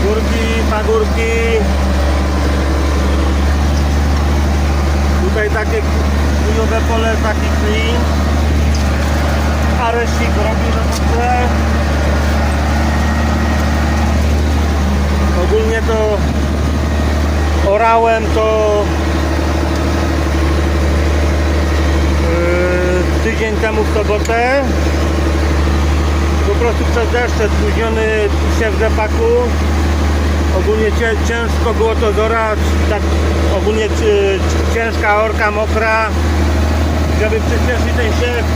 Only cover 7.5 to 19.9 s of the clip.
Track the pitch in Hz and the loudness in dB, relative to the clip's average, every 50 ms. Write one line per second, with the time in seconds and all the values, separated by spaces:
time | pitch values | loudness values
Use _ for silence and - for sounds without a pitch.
7.5 | 214 - 214 214 214 220 - 226 240 240 - - - - - - - - - - | 0 0 0 0 0 0 0 0 0 0 0 0 0 0 0 0 0 0 2 2
8.5 | - - - - - - - - - - - - - - - - - - - - | 2 2 2 2 0 0 0 0 0 0 0 0 0 0 0 0 0 0 0 0
9.5 | - - - - - - 226 226 226 233 233 226 - - 226 226 - 208 214 220 | 0 0 0 0 0 0 0 0 0 0 0 0 0 0 0 0 0 0 0 0
10.5 | 220 - - - 226 - - - - - - - - - 240 247 247 247 240 - | 0 0 0 0 0 0 0 0 0 0 0 0 0 0 0 0 0 0 0 0
11.5 | - - - - - - - - - - - - - - - - - - - - | 0 0 0 0 0 0 0 0 0 0 0 0 0 0 0 0 0 0 0 0
12.5 | - - - - - - - - - - - - - - - - - - - - | 0 0 0 0 0 0 0 0 0 0 0 0 0 0 0 0 0 0 0 0
13.5 | - - - - - - - - - - - - - - - - - - - - | 0 0 0 0 0 0 0 0 0 0 0 2 2 2 2 2 2 2 2 0
14.5 | - - - - - - - - - - - - 196 - - 202 - - - - | 0 0 0 0 0 0 0 0 0 0 0 0 0 0 0 0 0 0 0 2
15.5 | 208 220 220 214 226 226 220 226 226 220 214 214 208 190 - - - - - - | 2 2 2 2 0 0 0 0 0 0 0 0 0 0 0 0 0 0 -2 -2
16.5 | - - - - - - - - - - - - - - - - - - - - | -2 -2 -2 -2 0 0 -2 -2 0 0 0 0 0 0 0 0 0 0 0 0
17.5 | - - - 202 196 214 226 226 226 226 226 233 226 220 220 220 - 220 220 220 | 0 0 0 0 2 2 2 2 2 2 2 2 0 0 0 0 0 0 0 0
18.5 | 220 220 214 214 208 214 202 196 - - - - - - - - - - - - | 0 0 0 0 0 0 0 -2 -2 -2 -2 -2 -2 -2 -2 -2 -2 -2 -2 -2
19.5 | - - - - - - - 330 | -2 -2 -2 -2 -2 -2 -2 -2